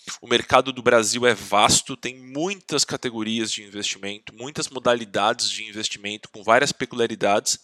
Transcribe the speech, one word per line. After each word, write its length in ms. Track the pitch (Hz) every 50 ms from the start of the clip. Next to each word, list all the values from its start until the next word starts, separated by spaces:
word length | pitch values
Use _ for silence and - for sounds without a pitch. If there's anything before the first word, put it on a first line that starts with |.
| - - - -
O 60 | -
mercado 460 | 120 120 117 - - - 131 135 135 131
do 100 | 127 117
Brasil 420 | 123 120 117 110 101 110 123 120
é 80 | 123 113
vasto, 640 | 98 107 98 101 101 107 117 - - - - 135
tem 200 | - - 120 127
muitas 680 | 131 127 127 131 143 160 190 202 190 _ - 160 139 -
categorias 680 | - 147 131 - 127 113 113 107 110 110 113 113 107 -
de 100 | 110 107
investimento, 720 | 101 98 104 101 - - 101 98 98 101 107 - - 107
muitas 340 | 107 120 139 147 - 151 -
modalidades 800 | 139 127 120 123 120 120 113 101 95 104 101 107 123 120 - -
de 140 | - - 107
investimento, 640 | 110 101 107 107 - - 104 101 101 104 107 - -
com 140 | - 113 98
várias 300 | 104 113 123 143 139 -
peculiaridades, 880 | - 131 120 - 123 117 113 113 101 104 101 101 107 - - - -